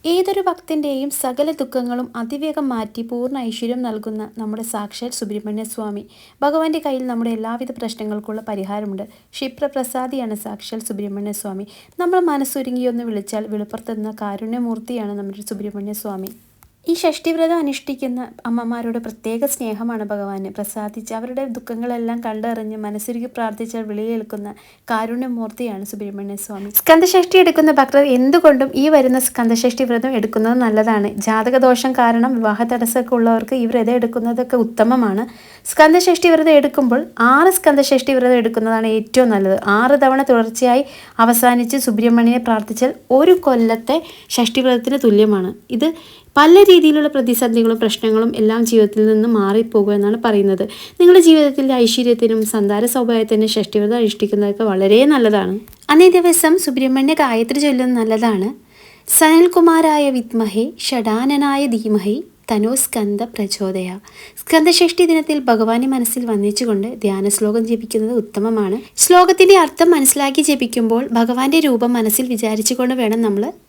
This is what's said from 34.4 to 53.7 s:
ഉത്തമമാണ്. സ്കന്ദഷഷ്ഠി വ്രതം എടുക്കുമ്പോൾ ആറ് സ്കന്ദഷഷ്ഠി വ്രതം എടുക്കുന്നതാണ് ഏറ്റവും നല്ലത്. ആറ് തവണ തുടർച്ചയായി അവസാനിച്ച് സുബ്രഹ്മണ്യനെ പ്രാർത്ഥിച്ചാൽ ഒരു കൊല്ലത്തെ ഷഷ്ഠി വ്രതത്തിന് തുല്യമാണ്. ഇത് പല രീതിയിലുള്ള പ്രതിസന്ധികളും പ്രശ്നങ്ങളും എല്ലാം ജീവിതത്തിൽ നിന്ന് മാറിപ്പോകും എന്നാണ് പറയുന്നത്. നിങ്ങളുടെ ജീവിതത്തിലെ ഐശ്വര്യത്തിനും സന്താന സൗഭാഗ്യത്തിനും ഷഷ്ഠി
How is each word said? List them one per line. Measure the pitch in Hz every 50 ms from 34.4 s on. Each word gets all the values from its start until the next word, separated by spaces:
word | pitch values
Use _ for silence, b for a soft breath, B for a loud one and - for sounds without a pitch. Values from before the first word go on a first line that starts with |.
| 247 247 262 247 220
ഉത്തമമാണ്. | 233 233 - 220 233 254 254 233 208 190 202 247 247 B B B B B B B -
സ്കന്ദഷഷ്ഠി | - - 311 311 320 359 359 359 339 339 - 349 330
വ്രതം | 320 311 320 311 285
എടുക്കുമ്പോൾ | 269 285 - - 269 240 233 269 330 - - - 233 240
ആറ് | 262 285 330 381 381
സ്കന്ദഷഷ്ഠി | 381 - 311 285 277 269 - 277 262 262 - 269 254
വ്രതം | 247 247 254 247
എടുക്കുന്നതാണ് | 220 226 226 226 220 220 226 226 220 226 220 220
ഏറ്റവും | 220 - - 254 254 233 214
നല്ലത്. | 196 196 190 190 185 - 202 202 214
ആറ് | 240 254 285 277 269
തവണ | 262 262 269 269 269
തുടർച്ചയായി | 254 240 226 226 226 - 254 247 240 262 277 B B B B B B - 226
അവസാനിച്ച് | 233 240 233 247 247 247 240 240 233 - 277 247
സുബ്രഹ്മണ്യനെ | 254 214 208 220 233 233 233 233 233 240 247 240
പ്രാർത്ഥിച്ചാൽ | 240 226 220 214 - 220 - 247 262 - - - _ - 269
ഒരു | 311 359 359 359 - 285
കൊല്ലത്തെ | 254 233 226 226 226 226 226 - 269 330 320 B B B B B -
ഷഷ്ഠി | - 240 233 233 262 254
വ്രതത്തിന് | 254 247 233 240 262 269 269 269
തുല്യമാണ്. | 233 202 202 214 214 208 196 180 185 - - _ _ 247 226
ഇത് | 285 320 320 B B B B B B B _ 285
പല | 294 320 349 392 403 403
രീതിയിലുള്ള | 359 339 311 311 294 302 294 294
പ്രതിസന്ധികളും | 294 277 233 240 240 240 254 240 226 233 226 226 240 226
പ്രശ്നങ്ങളും | 233 214 214 - - 220 214 220 226 233 226 -
എല്ലാം | 214 214 220 233 233 226
ജീവിതത്തിൽ | 233 226 214 202 208 214 214 220
നിന്ന് | 220 214 220 240 233
മാറിപ്പോകും | 214 196 196 202 220 226 226 - 214 202 202 208
എന്നാണ് | 202 202 202 220 233 233
പറയുന്നത്. | 233 214 202 196 196 190 185 196 214 B B B B B B
നിങ്ങളുടെ | 349 349 359 370 330
ജീവിതത്തിലെ | 330 320 311 294 285 269 285 269 262 269 254 240
ഐശ്വര്യത്തിനും | 226 - 254 247 247 233 233 240 220 226 220 220 214
സന്താന | - 220 202 202 208 208 233 247 -
സൗഭാഗ്യത്തിനും | 262 240 226 233 226 220 220 220 214 220 220 -
ഷഷ്ഠി | 220 202 -